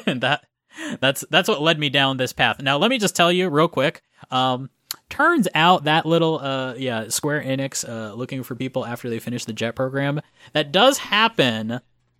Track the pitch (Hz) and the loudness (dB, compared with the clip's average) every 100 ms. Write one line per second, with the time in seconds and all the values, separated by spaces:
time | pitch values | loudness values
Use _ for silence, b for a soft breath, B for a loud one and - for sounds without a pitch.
0 | 320 131 127 147 _ _ _ B 311 233 | -2 -4 -2 -2 _ _ _ B -10 -2
1 | 131 139 - 160 190 151 156 160 147 139 | -2 -2 0 0 2 0 0 0 0 0
2 | 135 135 127 - 127 110 135 143 208 262 | 0 0 -4 0 0 0 -2 2 2 2
3 | 202 - 175 180 185 147 165 - 139 - | 0 2 2 2 2 2 2 2 0 -2
4 | B B - 131 131 127 135 _ _ - | B B -4 0 0 -2 -6 _ _ -14
5 | _ - 302 339 185 156 170 180 143 156 | _ 0 2 4 2 4 4 4 4 0
6 | 156 165 165 156 139 135 131 123 131 113 | 2 2 2 -2 -4 -4 -4 -6 -4 -4
7 | 110 - 151 147 139 135 135 - 123 113 | -4 -4 -2 -2 -2 -4 -4 -6 -8 -10
8 | 107 107 127 135 123 120 131 131 117 120 | -10 -10 -8 -8 -8 -8 -6 -4 -6 -8
9 | 123 113 - 120 - 110 113 113 131 135 | -6 -6 -6 -8 -8 -6 -6 -4 -4 -2
10 | 139 147 b b b 151 147 180 247 285 | -2 -4 b b b -4 0 4 6 4
11 | - 202 226 - 135 110 110 120 - _ | 0 2 2 4 2 0 -4 -6 -10 _
12 | _ | _